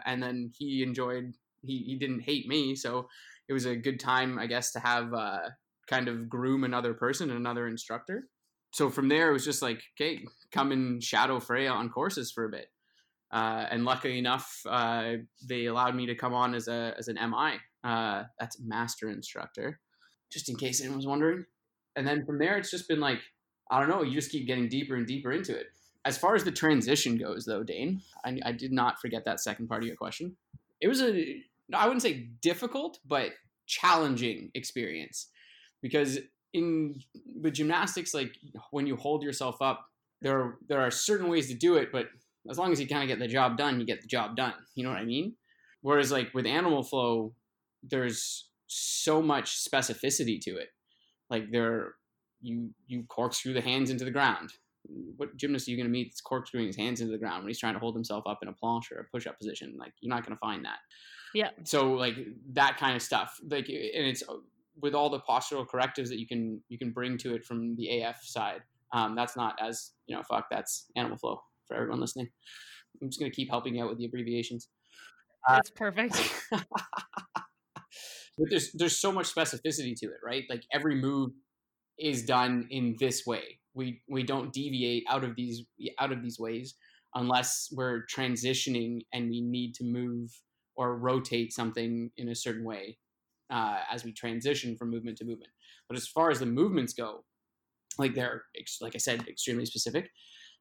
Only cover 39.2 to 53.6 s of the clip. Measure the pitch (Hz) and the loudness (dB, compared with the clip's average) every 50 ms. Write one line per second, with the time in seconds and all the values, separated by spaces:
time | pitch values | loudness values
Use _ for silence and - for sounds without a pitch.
39.2 | 147 143 135 - 135 127 120 - 135 135 - - - - _ _ _ _ _ - | 0 -2 -4 -2 -2 -2 0 2 2 2 2 0 -6 -18 _ _ _ _ _ -4
40.2 | - 135 135 135 127 120 117 - - - 147 135 131 123 123 - - 208 214 196 | 0 2 2 2 2 0 -4 -6 -4 0 2 4 4 2 2 2 2 2 2 4
41.2 | 180 175 170 160 135 127 123 131 165 175 175 151 135 - - 127 - - - - | 4 4 2 2 2 0 2 4 6 8 8 8 6 4 0 -2 -2 -4 -8 -18
42.2 | _ _ _ _ - - 131 160 185 185 165 139 135 127 147 143 139 127 120 107 | _ _ _ _ -12 -6 -2 0 2 4 2 2 2 0 0 0 0 0 0 0
43.2 | 123 113 120 135 127 127 117 127 147 147 127 123 117 113 101 - - 113 135 117 | 0 2 4 6 6 6 4 4 2 2 2 2 0 0 -2 -4 -4 -2 0 0
44.2 | 107 107 117 127 131 117 - - - _ - 127 123 127 117 95 110 117 123 143 | 0 0 -2 -2 -2 -2 -2 -6 -14 _ -8 -4 -4 -2 -2 -2 -2 -2 0 -2
45.2 | 175 220 233 _ _ _ _ _ _ _ _ _ - 135 147 143 139 131 139 131 | -2 -4 -6 _ _ _ _ _ _ _ _ _ 2 6 6 6 6 6 4 2
46.2 | 120 - - 131 127 107 139 165 180 170 151 139 120 - 143 131 123 120 117 113 | 2 2 0 0 2 4 4 4 6 6 4 4 2 2 2 2 4 4 4 2
47.2 | 110 113 120 _ _ _ _ _ _ _ _ _ - - 139 135 127 123 110 - | 2 -2 -6 _ _ _ _ _ _ _ _ _ -6 -2 0 2 2 2 0 -2
48.2 | - - - - - _ _ _ _ - - - - - - - - 160 156 156 | -4 -4 -6 -8 -12 _ _ _ _ -8 -6 -4 -2 -2 -2 0 4 4 6 6
49.2 | 160 151 143 131 - - - - - - - 139 131 - 110 - - 143 - - | 6 6 4 2 2 0 -2 -4 -2 0 2 2 2 0 -2 -2 0 0 2 2
50.2 | 135 117 107 - - - 95 85 - - _ _ _ _ _ _ _ _ _ _ | 2 0 0 -2 -2 -6 -6 -6 -8 -10 _ _ _ _ _ _ _ _ _ _
51.2 | _ - 120 113 107 104 117 120 113 113 117 107 - 90 - _ _ _ _ _ | _ -4 -2 -2 0 0 2 2 4 4 2 0 -2 -6 -10 _ _ _ _ _
52.2 | _ _ _ _ 123 120 117 120 117 107 - _ _ 127 123 123 117 - - 117 | _ _ _ _ -8 -6 -4 -4 -6 -6 -10 _ _ -8 -6 -6 -6 -6 -2 0
53.2 | 123 120 - - - 131 131 123 | 0 0 0 -2 -2 -2 -2 0